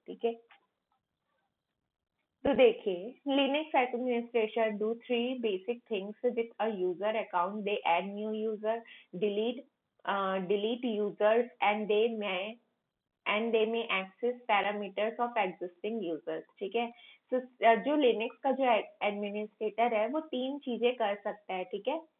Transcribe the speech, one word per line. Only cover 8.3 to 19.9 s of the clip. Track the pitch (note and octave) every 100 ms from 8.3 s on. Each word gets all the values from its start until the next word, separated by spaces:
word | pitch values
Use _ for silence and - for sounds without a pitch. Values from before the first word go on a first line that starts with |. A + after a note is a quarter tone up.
| G#3+ A3
user, | G#3+ G#3+ A#3 A#3 - _ F3+
delete, | G#3 G3+ A3+ B3 - _ _ _
अ, | - G3 F#3+ F#3+
delete | F3+ G#3 G#3+ A#3+ B3 G#3
users | G#3 - G#3 A3+ A#3+ -
and | G3 G#3 G#3
they | G#3 A#3 A3+
may, | G#3 F#3 G#3 A#3+ _ _ _ _ _ _ -
and | G#3 A#3
they | A3 A3
may | A#3 A3+ F#3+
access | F#3+ - A#3+ B3 -
parameters | G3+ G3 G#3 G3+ G3 G#3+ A3+
of | A#3+ A#3
existing | F#3+ E3 F3+ - G#3 A3+ F3
users, | E3 - D#3+ - _
ठीक | G3 A#3
है। | A#3+ - - - _
तो, | B3+
अ, | B3+ - A3+
जो | A3+ A3+ D4+
Linux | B3+ G#3 A#3+ -
का | C#4
जो | C4
एड-, | C4 G#3+ - -
एडमिनिस्ट्रेटर | G#3 G3+ G#3 G#3 G#3+ - G#3+ G#3 A#3